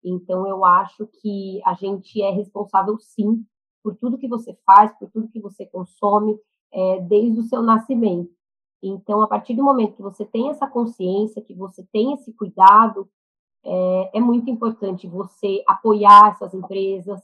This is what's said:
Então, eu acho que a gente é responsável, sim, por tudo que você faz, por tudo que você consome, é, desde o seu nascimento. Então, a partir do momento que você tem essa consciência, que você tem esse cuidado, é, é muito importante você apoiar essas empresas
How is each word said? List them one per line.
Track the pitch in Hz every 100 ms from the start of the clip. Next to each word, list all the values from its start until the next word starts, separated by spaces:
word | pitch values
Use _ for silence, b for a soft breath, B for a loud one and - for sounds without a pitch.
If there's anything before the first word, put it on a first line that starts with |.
Então, | 180 180 - 185 196
eu | 190
acho | 185 185 196 _ 214 _
que | 214 202 190 190
a | -
gente | 185 196 196 - 220
é | 196
responsável, | 190 196 196 208 190 190 220
sim, | _ - 208 226 226 _ _ _
por | 214 196
tudo | 247 262
que | 262
você | 233 226 -
faz, | - 196 220 _
por | 190
tudo | 220 226
que | 226
você | 196 - 190
consome, | 185 180 _ 202 208 214 214 _ _ _
é, | 185 185 190
desde | 175 208 233 226
o |
seu | 226 240
nascimento. | 226 226 226 247 220 175 175 _ _ _ _ _
Então, | 190 190 - 208
a | 214
partir | 214 -
do | 226
momento | 277 262 208 -
que |
você | 196 190
tem | 208 226 269
essa | 294 269
consciência, | 240 233 - 185 196 220 220
que | -
você | 185 190 - -
tem | 214 247
esse | 285 -
cuidado, | - 190 - 190 208 220 196 190 _ _ _ _ _
é, | - 180 185 185 190 220
é |
muito | 240 240 233
importante | 226 226 220 196 185 180
você | 175 190 _ 202 196 -
apoiar | - 220 214 202 208 208
essas | 208 190
empresas | 190 175 196 190 190 180 190